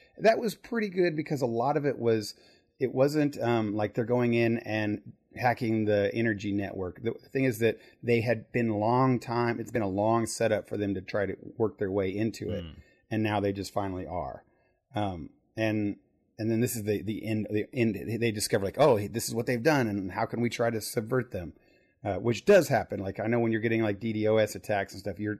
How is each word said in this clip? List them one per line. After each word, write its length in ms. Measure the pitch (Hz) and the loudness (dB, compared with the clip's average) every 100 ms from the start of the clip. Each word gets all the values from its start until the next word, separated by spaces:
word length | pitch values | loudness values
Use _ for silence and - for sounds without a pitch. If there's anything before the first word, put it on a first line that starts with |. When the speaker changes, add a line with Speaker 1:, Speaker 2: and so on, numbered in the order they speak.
| _ - | _ 0
Speaker 1:
That 220 | 202 226 | 2 2
was 160 | 233 - | -2 -6
pretty 340 | - 233 208 | -6 -4 -2
good 260 | 180 175 156 | 0 0 0
because 260 | 151 147 | -4 -2
a 60 | 127 | -2
lot 280 | 117 127 147 | 0 0 2
of 80 | 143 | 0
it 140 | 117 | 0
was, 340 | 117 110 104 - - _ _ _ | 2 2 0 -10 -20 _ _ _
it 140 | 123 | -2
wasn't, 440 | 123 143 151 147 - | 2 2 4 0 0
um, 340 | 117 117 110 104 | 0 0 0 -2
like, 180 | 107 | -2
they're 120 | 117 113 | -2 0
going 280 | 120 120 | 2 2
in 240 | 117 117 117 | 4 2 2
and 420 | - 107 107 104 - - _ - | -2 -2 0 -2 -6 -20 _ -2
hacking 500 | 123 113 113 110 107 | 0 0 0 2 4
the 240 | 104 101 113 | 4 2 2
energy 360 | 117 104 104 | 0 0 -2
network. 520 | 101 98 95 92 - | -4 -4 -6 -8 -6
The 100 | 117 - - | -6 -6 -6
thing 120 | 135 | -2
is 160 | 131 110 | 0 2
that 180 | 113 110 - _ | 0 0 -8 _
they 200 | 120 117 | 0 2
had 300 | 113 113 - | 2 -2 -2
been 280 | 123 117 104 | -2 0 2
long 400 | 104 123 131 123 | 2 4 4 2
time, 400 | - 117 120 113 | 0 0 0 -2
it's 120 | 110 | -4
been 100 | 120 | -2
a 40 | 101 | 0
long 360 | 95 107 117 110 | 2 2 2 0
setup 420 | - 113 104 - | 0 2 2 0
for 100 | 107 | -2
them 180 | 101 92 | -2 -2
to 60 | |
try 240 | 92 107 98 | -4 -2 -2
to 80 | - - - | -4 -10 -2
work 200 | 110 - | -2 0
their 140 | 98 | -2
way 180 | 98 95 98 | 0 0 0
into 340 | 110 - 95 | -2 -2 -6
it. 140 | 87 | -6
Speaker 2:
Mm. 120 | 82 73 - _ _ | -8 -14 -20 _ _
Speaker 1:
And 120 | 110 | 0
now 160 | 110 104 | 2 2
they 140 | 98 | 0
just 200 | 98 92 | -2 -4
finally 340 | - 98 92 87 | -4 -4 -4 -6
are. 360 | 87 69 - - _ _ _ _ 104 | -6 -6 -10 -18 _ _ _ _ -4
Um, 340 | 101 90 73 - _ - | -4 -4 -12 -18 _ -4
and, 400 | 110 107 104 - _ _ _ - | -2 0 -2 -4 _ _ _ -6
and 120 | 113 | -2
then 120 | 113 | 0
this 140 | 120 117 | 0 -2
is 80 | |
the, 180 | 104 104 | -2 -2
the 240 | 90 104 107 | -2 -6 -4
end, 220 | 110 104 | -4 -2
the 160 | 107 - | -4 -4
end, 240 | 135 113 98 67 110 | 0 0 0 -6 -2
they 100 | 117 | -2
discover, 320 | 104 - 113 | -2 -2 0
like, 140 | 95 - | -2 4
"Oh, 180 | 147 110 101 | 4 4 2
this 200 | 113 - | -4 -4
is 80 | 113 | -4
what 100 | 120 | -2
they've 160 | 123 | 0
done, 260 | 131 147 117 | 2 2 2
and 220 | 101 95 | 0 -4
how 140 | 98 113 | -4 -4
can 140 | 113 | -2
we 100 | 120 | -2
try 200 | - 117 | 0 -2
to 100 | 113 | -2
subvert 520 | - - 110 127 120 | -4 -6 -2 -2 -2
them?" 220 | 98 82 - _ _ _ _ | -8 -10 -14 _ _ _ _
Uh, 140 | 104 95 | -4 -2
which 300 | 113 110 - | -2 2 6
does 240 | 202 151 | 6 6
happen. 320 | 123 95 101 | 2 0 -4
Like, 180 | 98 92 | -6 -4
I 80 | 107 | 0
know 120 | 120 | 2
when 100 | 117 | 2
you're 80 | 110 | 0
getting, 220 | 113 113 | 0 2
like, 180 | 110 101 | 0 -2
D 240 | 113 107 | -4 0
DOS 320 | 107 110 107 98 | 2 4 2 -2
attacks 380 | - 104 98 | -2 -2 -2
and 80 | 95 | -8
stuff, 180 | 104 95 | -10 -6
you're, 180 | 104 | -6